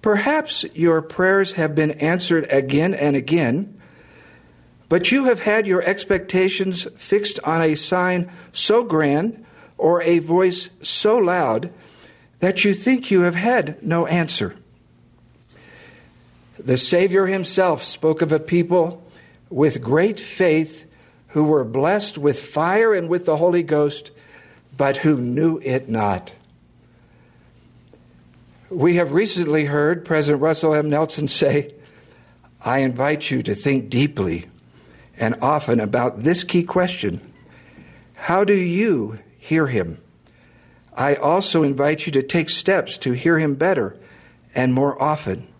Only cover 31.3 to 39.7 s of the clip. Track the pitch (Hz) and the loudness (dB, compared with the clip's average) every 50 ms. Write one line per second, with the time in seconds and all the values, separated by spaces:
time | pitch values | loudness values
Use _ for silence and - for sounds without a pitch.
31.3 | - - - 139 147 147 143 - - - - - - - - - - _ _ _ | -2 0 0 2 2 0 -2 -4 -14 -20 -20 -20 -20 -20 -20 -20 -20 _ _ _
32.3 | _ _ _ - _ _ - 117 123 139 135 131 123 120 131 147 151 147 151 - | _ _ _ -20 _ _ -6 -2 -2 0 0 -2 -2 -2 -2 -2 -2 -2 -4 -4
33.3 | 139 127 - - 101 - - 143 139 131 113 104 120 120 139 147 - - 98 90 | -4 -4 -2 -4 -6 -2 -2 0 0 0 -2 -2 0 0 0 0 0 -2 -2 -2
34.3 | 82 87 87 - - - _ _ _ - - - - - - - _ - 220 220 | -2 -6 -8 -14 -20 -20 _ _ _ -20 -20 -20 -20 -20 -20 -20 _ -4 -2 -2
35.3 | - - - 131 151 151 - - 123 117 107 101 104 - 120 127 - 104 110 151 | -2 0 0 0 0 0 0 0 0 0 0 0 -2 -2 -2 -2 -4 -2 0 0
36.3 | 180 180 - - - 175 170 180 - 185 180 180 180 - - - 170 - - - | 0 0 -2 -2 -2 -2 -2 0 -2 -2 -2 -2 -4 -6 -6 -6 -6 -8 -14 -18
37.3 | - - - - - - - - - - - - - - - _ _ - - - | -20 -20 -20 -20 -20 -20 -20 -20 -20 -20 -20 -20 -20 -20 -20 _ _ -14 -4 -2
38.3 | 170 190 208 196 208 196 180 175 170 185 220 233 180 131 107 107 113 110 - _ | 0 2 2 2 2 2 2 0 0 0 0 0 0 -2 -2 -6 -10 -14 -18 _
39.3 | _ _ - - 160 160 156 135 | _ _ -6 -2 0 0 0 0